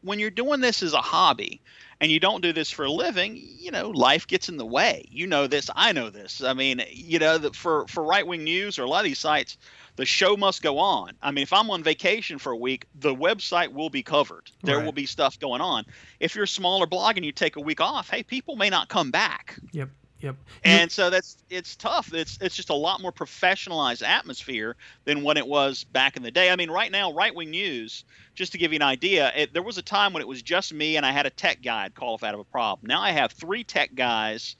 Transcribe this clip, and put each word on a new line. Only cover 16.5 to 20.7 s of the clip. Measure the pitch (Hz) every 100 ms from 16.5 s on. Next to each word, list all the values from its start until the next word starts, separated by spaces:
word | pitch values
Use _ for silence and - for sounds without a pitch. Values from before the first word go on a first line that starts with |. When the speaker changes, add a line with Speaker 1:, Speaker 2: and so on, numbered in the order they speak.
| - 180 190 170
Speaker 1:
blog | 185 202 202
and | 156
you |
take | 143 165 156
a |
week | 143 151
off, | 185 277 190
hey, | 220
people | - 262 - 262
may | 202
not | 185 -
come | 208 143
back. | 156 208 - - - -
Speaker 2:
Yep. | 160 135 - _ _
Yep. | 143 135 - -
You | 165